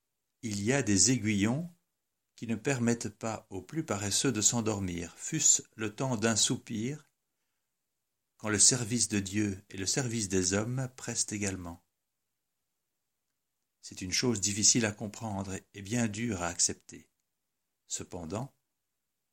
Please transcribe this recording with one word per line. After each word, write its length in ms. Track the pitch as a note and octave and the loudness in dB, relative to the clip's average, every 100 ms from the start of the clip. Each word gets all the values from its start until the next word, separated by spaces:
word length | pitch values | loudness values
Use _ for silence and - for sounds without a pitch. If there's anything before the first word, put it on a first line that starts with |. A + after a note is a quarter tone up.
| _ _ _ _ | _ _ _ _
Il 220 | A2+ G2+ | -6 -2
y 100 | G2+ | 2
a 80 | C#3 | 2
des 300 | A#2 G2 A#2 | 4 6 6
aiguillons 600 | B2+ G#2 G2+ G#2+ C3+ F3 - _ _ _ _ _ - | 4 2 2 2 2 -4 -12 _ _ _ _ _ -12
qui 100 | A#2+ | -8
ne 100 | A2 | -4
permettent 540 | C#3+ C3 A#2 A#2 G#2+ | -2 0 2 0 -4
pas 380 | - A2+ G#2+ - | -8 -8 -8 -10
aux 140 | F#2+ | -12
plus 200 | - D3+ | -8 -6
paresseux 480 | D#3 G2+ G2+ - C#3+ | -2 -2 0 0 2
de 100 | G#2+ | 2
s'endormir, 720 | G#2+ A#2+ G#2+ G2+ F#2+ E2+ E2+ - | 2 2 0 -2 -2 -4 -8 -10
fût-ce 460 | - D#3+ - - - | -6 2 4 4 2
le 220 | - A2 - | -6 -6 -4
temps 220 | C3+ A#2 | -2 2
d'un 180 | A2+ A2 | 2 4
soupir, 760 | - B2 - A2+ A#2+ D3+ - _ _ _ _ _ _ _ _ _ _ _ _ _ | 2 0 -4 -6 -4 -6 -14 _ _ _ _ _ _ _ _ _ _ _ _ _
quand 120 | A2 | -2
le 100 | G#2 | 4
service 480 | - B2+ A2 A#2+ - | 6 6 0 0 0
de 120 | G#2 | 0
Dieu 460 | F#2+ G#2 G#2 F#2+ - | 0 0 -2 -4 -10
et 60 | G2 | -6
le 100 | F#2+ | -2
service 420 | - B2+ A2+ G2+ | -2 -2 -2 0
des 240 | F#2+ F2+ | 2 4
hommes 340 | G2 A2+ B2+ B2+ - | 2 0 -4 -6 -8
pressent 360 | - A#2 - | -8 -4 -4
également. 520 | G#2+ G2+ F#2+ F2 E2 _ _ _ _ _ _ _ _ _ _ _ _ _ _ _ _ _ _ _ _ | -2 -4 -4 -8 -14 _ _ _ _ _ _ _ _ _ _ _ _ _ _ _ _ _ _ _ _
C'est 220 | - - | -18 -10
une 80 | F#2 | -4
chose 280 | F2+ B2+ A2 | 0 2 2
difficile 460 | G2 G#2 G2+ B2+ A2 | 0 4 4 6 4
à 60 | |
comprendre 640 | G#2 G#2+ - A2+ G2 F#2+ F#2+ - | 0 -8 -8 -6 -6 -6 -8 -10
et 80 | G2+ | -14
bien 260 | G2 A#2+ A#2 | -6 -2 -2
dure 360 | G#2 A#2+ F#2 | -2 -4 -2
à 60 | F2 | -4
accepter. 600 | F2 - - - - - _ _ _ _ _ _ _ _ | 0 -2 -2 -12 -20 -20 _ _ _ _ _ _ _ _
Cependant, 640 | - - F2+ D#2+ G2+ C3+ _ _ _ _ _ _ _ _ | -10 -8 -10 -6 -6 -6 _ _ _ _ _ _ _ _